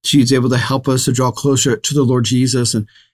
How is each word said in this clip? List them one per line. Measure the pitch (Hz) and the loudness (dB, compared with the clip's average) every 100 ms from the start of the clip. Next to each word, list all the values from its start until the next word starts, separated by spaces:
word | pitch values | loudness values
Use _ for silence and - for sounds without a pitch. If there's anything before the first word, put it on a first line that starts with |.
she's | - 143 123 | 0 2 4
able | 135 123 | 2 2
to | 123 | 0
help | 113 135 131 | -2 -4 -2
us | 131 135 | -2 0
to | |
draw | 123 127 | 0 -2
closer | 120 143 135 139 113 | -2 0 0 0 -2
to | - | -2
the | 147 | 0
Lord | 131 123 113 | 0 0 0
Jesus. | 127 127 123 120 | 0 0 0 -2
And | 113 107 _ _ | -2 -4 _ _